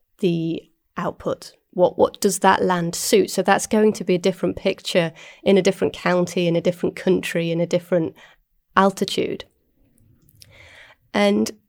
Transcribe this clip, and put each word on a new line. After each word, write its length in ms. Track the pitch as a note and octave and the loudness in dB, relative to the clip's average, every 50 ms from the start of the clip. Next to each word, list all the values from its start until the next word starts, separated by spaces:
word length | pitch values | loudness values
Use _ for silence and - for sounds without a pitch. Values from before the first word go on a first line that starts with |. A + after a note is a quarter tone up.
| _ _ _ - | _ _ _ -2
the 420 | - F3 E3+ E3+ E3 E3 E3 - - _ _ _ _ _ - | -2 0 0 0 -2 -4 -6 -8 -10 _ _ _ _ _ -10
output. 560 | - F3 F3 - - - E3 A2+ - - - - _ _ _ | -8 -8 -8 -8 -8 -6 -8 -8 -8 -10 -20 -20 _ _ _
What, 260 | - F3 F3+ - - | 0 2 2 2 2
what 240 | - F3+ - - - | 2 0 0 0 0
does 180 | - G3+ F#3+ - | -2 -2 0 2
that 240 | - F#3+ F#3+ - G3 | 2 2 2 2 2
land 320 | F#3 F3+ F3 E3+ E3+ E3+ | 0 0 -2 -2 -4 -6
suit? 340 | - - - B3 G3+ F#3 - | -6 -2 2 2 2 2 2
So 100 | - - | -2 -2
that's 260 | F3+ - G3 G#3 - | 0 2 0 0 0
going 240 | - - G#3+ G#3+ G#3+ G#3 | 0 2 2 4 2 2
to 120 | - F#3+ | 0 -2
be 100 | - F3+ | -2 0
a 40 | F3 | 0
different 360 | F3 F#3+ F3+ - - F3+ - | 0 -2 -2 -2 -4 -4 -4
picture 560 | - - G3 F#3+ - - - - F#3 E3 D#3+ D#3+ - - - - - - | -2 -4 -4 -4 -4 -4 -2 0 0 0 0 -4 -12 -20 -20 -14 -4 0
in 140 | G3 G3 | 2 4
a 40 | F#3 | 4
different 320 | F3 G3 F#3 - F#3+ - - | 4 2 0 0 -2 -4 -4
county, 540 | - - F3 F3+ F3+ F3 F3 - F#3+ F3 | -4 -2 0 0 0 0 0 -2 -2 0
in 80 | E3+ E3 | 0 0
a 60 | E3+ | 0
different 340 | E3+ F#3 F3 - - F#3+ - | 0 -2 -2 -2 -4 -6 -4
country, 560 | - - F#3+ F3+ F3+ - - - F3 E3+ E3 | -2 0 0 0 0 0 -4 -4 -4 -2 -2
in 80 | E3 E3+ | -2 -2
a 60 | E3+ | -2
different 500 | E3+ F3+ F3 F3 - F#3 F3 D#3+ - - - - - _ _ _ _ _ _ _ _ - | 0 -2 -2 -2 0 -2 0 -2 -2 -6 -12 -20 -20 _ _ _ _ _ _ _ _ 2
altitude. 640 | F#3+ G3 G3 F#3+ - G3 - - - - - - - - _ _ _ _ _ _ _ _ _ _ _ _ _ _ _ _ _ _ - - _ _ - - - - - - - - _ _ _ - | 2 2 2 2 -2 -6 -6 -4 -6 -6 -6 -6 -10 -14 _ _ _ _ _ _ _ _ _ _ _ _ _ _ _ _ _ _ -20 -20 _ _ -20 -20 -20 -20 -20 -20 -20 -20 _ _ _ 0
And 380 | G3+ G#3 G3+ G#3 G#3+ A3 - - _ _ | 2 2 2 2 2 0 -2 -6 _ _